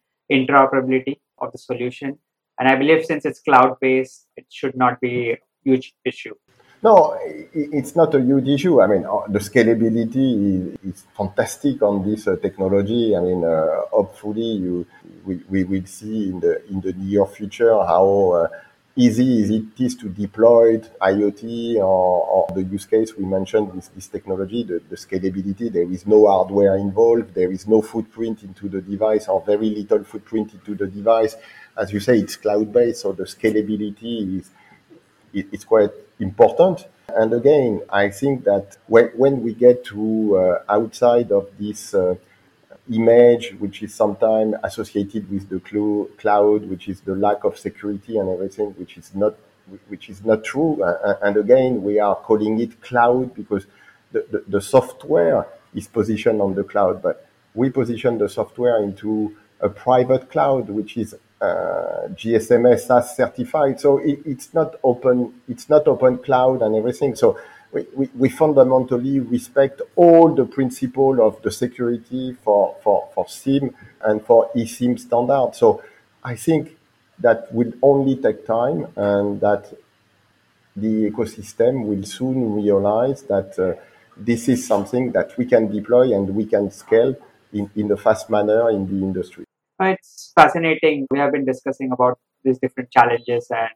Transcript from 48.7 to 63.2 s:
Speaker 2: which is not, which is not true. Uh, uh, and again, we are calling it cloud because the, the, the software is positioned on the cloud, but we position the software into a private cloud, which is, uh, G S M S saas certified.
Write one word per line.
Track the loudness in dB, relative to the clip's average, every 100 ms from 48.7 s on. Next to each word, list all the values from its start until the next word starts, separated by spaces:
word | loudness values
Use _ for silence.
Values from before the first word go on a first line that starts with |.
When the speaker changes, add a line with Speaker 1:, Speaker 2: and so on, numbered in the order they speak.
Speaker 2:
which | -8 -18 -20
is | -14
not, | -4 -2 -4 _ _ -20 -20 _
which | -18 -18
is | -6
not | -2 -2
true. | -2 -4 -2 0
Uh, | -2 -2
uh, | -2 -2
and | 0 0
again, | 4 4 4 -2
we | -2 0
are | 0 -2
calling | 0 0 0 -2
it | -4 -10
cloud | -4 0 2 0 -4
because | -10 -6 -6 -6 _ _ _ _
the, | -8 -6
the, | -8 -4
the | -4
software | 2 0 0 -6 -2 0 2 0 -4 -14 _
is | -14 -6
positioned | -4 -2 -2 0 0
on | -2
the | -2
cloud, | -4 0 0 0
but | -4 -6 _ _ _
we | -4 -2
position | -2 -4 -4 -4 -2
the | -2
software | -4 -8 -2 0 0
into | -2 -6 -6 -4 -6 -10 _ _
a | -6
private | -4 0 2 2 -2 -2
cloud, | -2 0 -2 -4
which | -6 -6 -8
is, | -8 -10 _ _
uh, | -4 -4 -4 -6 -6 -8 -10 -8
G | -2
S | -2 2
M | 4 4
S | 2 2
saas | 2 2
certified. | -2